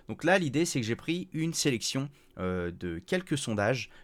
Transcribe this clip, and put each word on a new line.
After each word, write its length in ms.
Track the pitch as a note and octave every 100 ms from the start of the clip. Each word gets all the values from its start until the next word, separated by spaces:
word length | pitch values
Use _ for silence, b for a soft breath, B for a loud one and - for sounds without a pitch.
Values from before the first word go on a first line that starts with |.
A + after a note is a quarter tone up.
| -
Donc 140 | A2
là, 140 | E3 F#3+
l'idée, 280 | D3+ C3+ E3+
c'est 120 | C#3+
que 80 | A2
j'ai 80 |
pris 360 | A2+ - F3 -
une 220 | D#3 E3
sélection, 560 | D#3 D3 A#2 - C3 C#3 b b -
euh, 320 | F#2 F#2 F2
de 280 | F2 F2+ E2
quelques 400 | - F#3 F#3 D3
sondages 500 | - G#2 G#2 B2+ - B